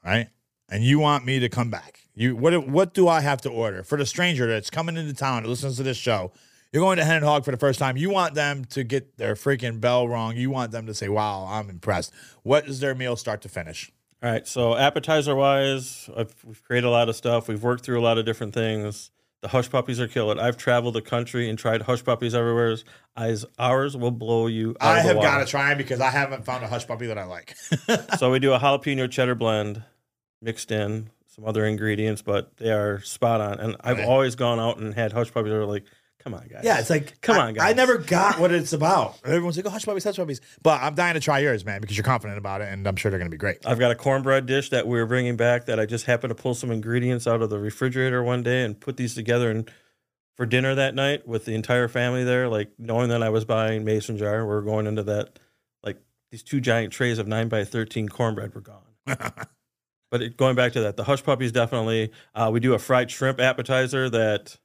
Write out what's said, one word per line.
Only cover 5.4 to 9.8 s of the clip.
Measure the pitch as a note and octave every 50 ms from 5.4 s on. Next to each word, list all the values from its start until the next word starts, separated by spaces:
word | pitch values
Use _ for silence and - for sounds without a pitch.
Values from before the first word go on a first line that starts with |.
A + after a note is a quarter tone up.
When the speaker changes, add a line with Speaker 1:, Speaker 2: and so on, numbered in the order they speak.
| A2
Speaker 1:
that | A2+
listens | B2+ A#2+ C#3 C3+ B2+
to | A#2+ C3+
this | C3+ B2
show, | A2+ - B2 A2+ G2+ F2+ F#2 _ _ _ _ _ _ _ _ -
you're | D3 F3
going | F#3+ F#3
to | E3+ D#3
Hen | D#3 E3
and | D#3+ D3
Hog | D3+ D3 D3 C3
for | D3
the | C3
first | A2+ D3 C#3 B2+ -
time. | C#3+ C3 B2+
You | C3 D#3 F#3+
want | G3+ F#3+ F3+ D#3+ D3
them | D3+ D3 C#3+ C#3+ C#3 C3
to | A2+ - C3+ C3
get | A#2 C#3 C3+ C3+ _ _
their | - A2+ G#2+ A2
freaking | - - C#3+ C#3 B2 C3 A#2+ A#2
bell | A2+